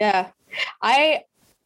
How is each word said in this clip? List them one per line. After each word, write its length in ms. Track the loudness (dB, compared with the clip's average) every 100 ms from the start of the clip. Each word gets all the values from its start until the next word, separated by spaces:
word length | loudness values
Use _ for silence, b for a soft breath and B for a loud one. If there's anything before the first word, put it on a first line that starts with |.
Yeah. 280 | 0 0 -4 _ _ B B B
I 440 | 0 2 2 -2 -6 _ _ _